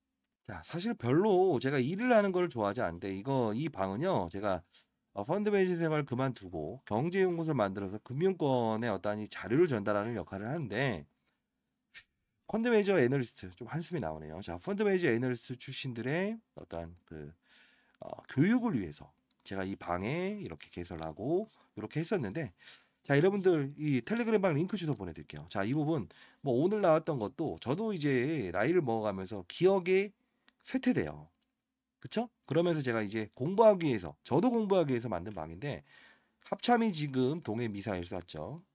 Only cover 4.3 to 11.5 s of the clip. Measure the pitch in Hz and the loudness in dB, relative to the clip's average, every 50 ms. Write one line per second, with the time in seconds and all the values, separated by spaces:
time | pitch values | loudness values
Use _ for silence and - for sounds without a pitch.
4.3 | 90 98 104 104 92 82 - _ - - - _ _ _ _ _ - 98 101 120 | -4 -4 -2 -2 -2 -2 -4 _ -20 -20 -20 _ _ _ _ _ -8 -6 -4 -2
5.3 | 170 208 208 214 208 196 190 180 180 165 170 160 156 151 143 - 127 123 135 135 | -2 0 0 2 2 4 4 2 2 0 0 0 0 0 0 0 0 0 0 0
6.3 | 117 - 98 90 90 80 76 80 110 131 - - 101 110 143 175 180 196 190 185 | -2 -4 -10 -8 -8 -6 -6 -6 -8 -10 -6 -2 0 0 2 2 2 2 2 2
7.3 | 170 165 165 160 151 123 104 98 98 104 101 92 101 107 - - 120 143 175 190 | 2 0 -2 0 2 2 2 0 0 -2 -6 -6 -8 -10 -10 -8 -4 0 0 0
8.3 | 190 165 160 135 131 123 117 110 110 107 120 120 101 92 90 104 104 107 107 98 | 2 2 2 2 2 2 2 2 0 0 0 -2 -2 -2 -2 -2 -4 -4 -6 -8
9.3 | - - - 95 113 151 180 165 131 107 98 107 104 101 104 117 120 101 85 - | -10 -8 -4 0 2 4 4 4 2 0 0 2 0 0 0 -2 -4 -6 -6 -6
10.3 | 98 98 104 117 143 175 147 98 101 113 139 135 104 78 73 - _ _ _ _ | -8 -8 -6 -6 -6 -6 -6 -4 -2 0 0 0 -2 -4 -8 -14 _ _ _ _
11.3 | _ _ _ _ | _ _ _ _